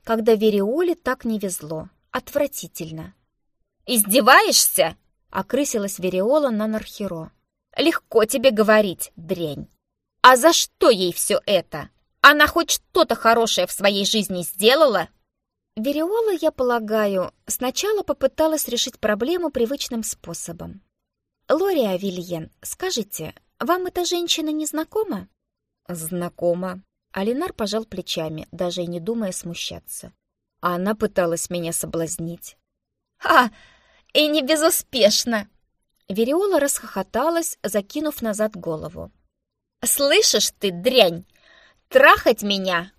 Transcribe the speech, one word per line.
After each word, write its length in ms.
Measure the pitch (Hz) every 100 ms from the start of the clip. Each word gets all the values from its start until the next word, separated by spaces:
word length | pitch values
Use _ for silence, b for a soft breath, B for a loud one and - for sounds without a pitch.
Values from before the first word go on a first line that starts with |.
когда 320 | - 226 226 220
Вериоле 600 | 220 202 196 285 359 330
так 300 | - 254 240
не 140 | 214
везло. 500 | 196 175 156 156 - _ _
Отвратительно. 1000 | 254 - 285 285 - 170 - 160 160 175 - _ _ _ _ _ _ -
«Издеваешься?» — 1120 | 240 208 247 226 320 427 - - - 165 180 _ _ _
окрысилась 680 | - 190 254 285 226 202 -
Вериола 520 | 180 185 208 302 277
на 160 | 214 220
Нархеро. 640 | 220 - - 196 165 160 _ _ _ _ -
«Легко 480 | 277 - - 220
тебе 280 | 214 262 262
говорить, 600 | 214 208 214 208 - - -
дрянь. 520 | 165 175 160 - - _ _ _ _ _
А 160 | 254 254
за 160 | 311
что 360 | 320 - - 330
ей 220 | 202 180
все 300 | 175 - 202 -
это? 440 | 190 - 151 123 _ _ _
Она 260 | 262 294 294
хоть 240 | 339 330
что-то 440 | - _ 370 269 226
хорошее 520 | 226 233 226 - 180
в 60 |
своей 320 | - 202 196 202
жизни 380 | 220 196 180
сделала?» 680 | 170 - 208 277 294 196 - _ _ _ _ _ _ -
Вериола, 560 | 240 294 330 440 440
я 200 | 349 311
полагаю, 840 | - 247 233 214 220 208 190 175 - -
сначала 580 | - 254 - 403 427
попыталась 680 | 330 285 269 - 320 311 -
решить 300 | 240 254 -
проблему 520 | 202 202 247 359 320
привычным 520 | 247 226 285 - 233
способом. 800 | 220 - - 170 - 165 170 185 _ _ _ _ _ _ -
«Лори 360 | 311 392 339 214
Авельен, 680 | 180 196 180 175 165 165 _
скажите, 720 | - - 370 294 202 - 156 - _ -
вам 280 | 240 370 370
эта 200 | 359 330
женщина 440 | 349 339 - 311
не 160 | 302 302
знакома?» 640 | 302 320 427 427 208 190 _ _ _ _ _ -
«Знакома». 920 | 175 160 180 175 - 175 175 185 185 - _ _
Алинар 400 | 190 208 262 370
пожал 320 | - 208 214 226
плечами, 600 | 185 - 175 160 156 -
даже 300 | 165 180 180
и 60 | 170
не 120 | 175
думая 320 | 165 233 202
смущаться. 800 | - 175 165 - - - - - _ _ _ _ _
«Она 340 | 175 175 190 220
пыталась 540 | 208 - 170 165 -
меня 220 | 175 165
соблазнить». 840 | 165 160 165 165 - 165 170 - - _ _ _ _ _ _
«А, 260 | - 311 240 b b b b b b
и 140 | - 302
не 140 | 302
безуспешно!» 1040 | 262 311 320 - - 247 214 - 240 220 202 _ _ _ _ _ -
Вериола 500 | 196 233 320 403 330
расхохоталась, 960 | 277 - - 196 190 220 302 339 330 -
закинув 580 | 208 214 196 294 311 -
назад 340 | 226 208 214 190
голову. 560 | 170 160 156 165 82 _ _ _ _ _ _ _
«Слышишь 680 | 240 - 285 370 440 214 - -
ты, 120 | 202
дрянь, 540 | 175 220 262 185 165 - b b b b b _
трахать 560 | 262 294 - 330 220
меня 480 | 202 196 185 170 180